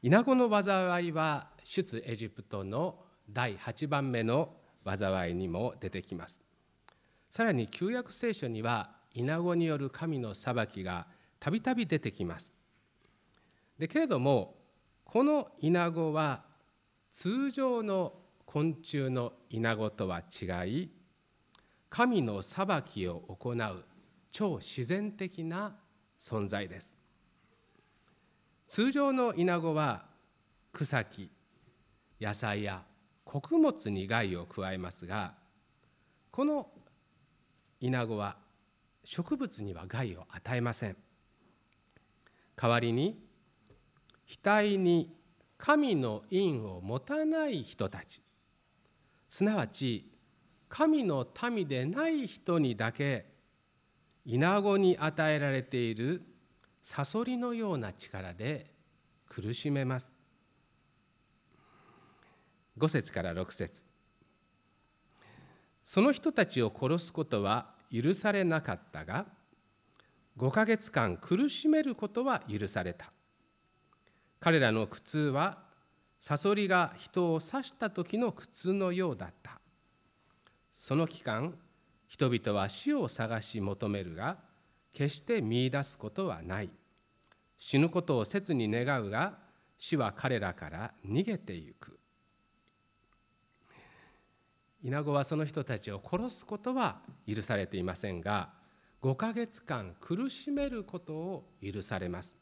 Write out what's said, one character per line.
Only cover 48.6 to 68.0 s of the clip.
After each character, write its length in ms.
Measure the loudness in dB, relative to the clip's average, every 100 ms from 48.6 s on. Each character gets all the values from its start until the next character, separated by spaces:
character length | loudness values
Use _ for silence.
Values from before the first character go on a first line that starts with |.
| _ _ _ _ _ _ _
す 120 | 2
な 140 | 2 2
わ 100 | -2
ち 440 | -2 -2 -2 -6 -20 _ _ _ _ _
神 360 | 2 4 4
の 220 | 4 2 -2 -4 -2
民 160 | 0 0
で 200 | 0 0
な 240 | 0 0
い 160 | 0 -2
人 320 | -6 0 2
に 180 | 2 2
だ 160 | -2
け、 320 | 0 0 0 -4 -20 _ _ _ _ _ _ _ _ -2
イ 100 | 2
ナ 240 | 4 4
ゴ 160 | 4 6
に 220 | 6 6
与 360 | 0 2 2
え 40 | 4
ら 120 | 2
れ 120 | 0
て 160 | 0 0
い 160 | 0
る 260 | 0 -2 -2 -6 -20 _ _ _ _
サ 220 | -12 -6 -2
ソ 180 | -2
リ 140 | -2 -2
の 160 | -4
よ 180 | -2 -2
う 60 | -2
な 160 | -4
力 400 | -8 -12 -10 -10
で 360 | -6 -6 -6 -10 _ _ _ _ _ _
苦 280 | -8 -6
し 160 | -4 0
め 160 | 0 0
ま 140 | -2
す。 160 | -6 _ _ _ _ _ _ _ _ _ _ _ _ _ _ _ _ -20 -20 -20 -20 _ -20 _ _ _ _ 0
五 120 | 2
節 220 | 2 0
か 100 | -4
ら 100 | -2
六 200 | -2 -4
節。 320 | -4 -6 -8 _ _ _ _ _ _ _ _ _ _ _ _ _ _ -20 -20 -20 -20 _ _
「そ 200 | -2 6
の 100 | 6
人 200 | 6 2
た 120 | 2
ち 160 | 2 4
を 120 | 2
殺 240 | 2 0 0
す 140 | -2
こ 120 | -4
と 180 | 0 2
は 320 | 2 0 -2 -20 -6
許 240 | 0